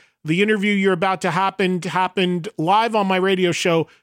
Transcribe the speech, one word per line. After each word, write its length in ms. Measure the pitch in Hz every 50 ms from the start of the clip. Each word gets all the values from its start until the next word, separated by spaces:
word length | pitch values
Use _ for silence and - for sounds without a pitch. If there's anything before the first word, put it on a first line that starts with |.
| _ _ _ _ -
The 180 | 151 165 185 208
interview 300 | 214 220 202 196 208 202
you're 200 | 196 190 196 185
about 280 | 160 196 190 190 180 -
to 100 | 180 156
happen, 500 | 185 196 190 - - 190 180 185 175 160
happened 680 | 180 147 180 185 180 - 196 185 180 180 175 160 208 -
live 380 | - 156 175 196 220 226 233 220
on 140 | 214 196 190
my 80 | 190
radio 340 | 185 185 190 190 185 180 175
show 380 | 160 - - 180 165 165 151 - _ _